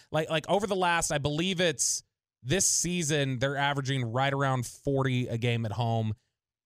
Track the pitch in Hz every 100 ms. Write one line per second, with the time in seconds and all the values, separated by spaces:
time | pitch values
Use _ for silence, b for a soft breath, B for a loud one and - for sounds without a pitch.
0 | B 151 160 160 - 190 208 196 180 170
1 | 160 147 143 147 185 175 175 139 - -
2 | - _ _ _ 120 185 - - 165 180
3 | 147 151 135 127 135 139 143 143 131 135
4 | 117 120 139 139 139 131 120 - - 135
5 | 131 127 123 117 120 117 110 98 117 113
6 | 110 104 _ _ _ _